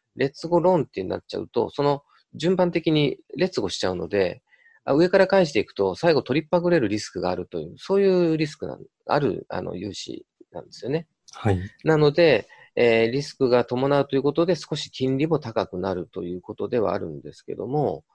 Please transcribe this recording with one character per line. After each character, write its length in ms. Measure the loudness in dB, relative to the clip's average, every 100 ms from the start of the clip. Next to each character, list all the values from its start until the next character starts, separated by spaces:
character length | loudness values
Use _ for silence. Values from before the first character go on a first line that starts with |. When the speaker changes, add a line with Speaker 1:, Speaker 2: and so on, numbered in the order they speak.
| _ -4
Speaker 1:
劣 320 | -4 -4 0
後 140 | 2
ロ 140 | 4 2
ー 40 |
ン 40 |
っ 20 | 0
て 180 | -6
な 140 | -6 -6
っ 60 | -6
ち 80 | -10
ゃ 40 |
う 100 | -4
と、 200 | -2 -2
そ 140 | 0
の 200 | 0 0 -6 _ _
順 220 | -4 -2 2
番 160 | 2
的 200 | 0 2
に 260 | 2 2 -2 _ -4
劣 240 | -2 -2
後 80 | -6
し 120 | -4
ち 60 | -4
ゃ 60 |
う 60 | -2
の 100 | -2
で、 340 | 0 0 -2 _ _ _ _ -2
あ、 80 |
上 160 | 2 4
か 80 | 4
ら 100 | 4
返 180 | 4 2
し 60 |
て 80 | 0
い 60 | -4
く 80 |
と、 220 | -2 -2 2
最 180 | 2
後 100 | 2
取 160 | 0 -4
り 80 | 0
っ 20 |
ぱ 120 | 0
ぐ 80 | 2
れ 100 | 2
る 80 | 0
リ 120 | -2
ス 100 | -6
ク 100 | -4
が 100 | -4
あ 60 | -4
る 100 | -6
と 140 | -8
い 60 | -10
う、 100 | -14
そ 220 | -2 0
う 20 |
い 300 | 2 2 2
う 60 | 0
リ 100 | -4
ス 80 | -6
ク 100 | -12
な 100 | -12
ん、 40 | -18 _ -2
あ 120 | 0
る、 260 | 0 -2 -6
あ 120 | -8
の、 140 | -8 -8
融 180 | -10
資 320 | -10 -12 -14 -16 _ _
な 80 | -18
ん 40 | -18
で 60 |
す 140 | -12 -6
よ 40 |
ね。 180 | -6 -6 _ _
Speaker 2:
は 180 | -6 -2
い。 80 | 0 -4 -6
Speaker 1:
な 140 | 0 4
の 140 | 4
で、 360 | 6 6 4 0 -16 -8
え 340 | 2 4 4 4
ー、 20 |
リ 100 | 0
ス 120 | -6
ク 160 | -2 2
が 160 | 4 2
伴 340 | -2 2 2
う 80 | 2
と 80 | 0
い 40 |
う 40 |
こ 80 | 0
と 140 | 0 0
で、 100 | -2
少 220 | -4 -8
し 120 | -8
金 260 | -4 -2 0
利 100 | 0
も 120 | -2
高 280 | -2 -4 -4
く 100 | -4
な 160 | -4
る 140 | -4 -6
と 160 | -10
い 140 | -8 -10
う 40 |
こ 140 | -12 -10
と 140 | -4
で 100 | -2
は 140 | -2
あ 60 | -2
る 100 | -6
ん 120 | -10
で 120 | -14
す 100 | -18
け 120 | -14 -10
ど 120 | -6
も、 380 | -2 -2 -4 -12